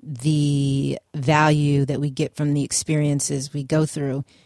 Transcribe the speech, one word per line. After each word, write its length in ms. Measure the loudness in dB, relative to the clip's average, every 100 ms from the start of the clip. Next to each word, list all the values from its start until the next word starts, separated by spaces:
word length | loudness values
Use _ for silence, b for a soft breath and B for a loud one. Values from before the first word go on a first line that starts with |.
the 960 | -14 -4 0 2 2 2 0 0 -2 -6 _
value 720 | -4 4 6 6 4 2 2
that 160 | 0 -2
we 100 | -4
get 240 | -4 -6
from 200 | -2 -2
the 100 | 0
experiences 880 | -2 -4 -2 0 2 0 -2 -6 -6
we 100 | -8
go 240 | -2 0 0
through 380 | -2 -4 -6 -8 b